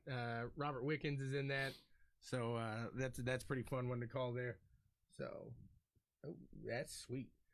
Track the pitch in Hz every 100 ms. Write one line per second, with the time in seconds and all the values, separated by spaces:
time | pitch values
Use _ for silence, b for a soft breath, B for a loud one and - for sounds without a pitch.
0 | - 127 117 117 120 151 147 131 139 151
1 | 156 139 135 139 139 139 135 - - -
2 | - _ - 127 117 117 113 110 117 127
3 | 131 127 123 127 - 131 - 127 123 120
4 | 120 135 123 123 123 - - - _ _
5 | _ - - - - 117 - - _ _
6 | _ _ 147 - - 104 110 117 151 -
7 | - 131 117 - _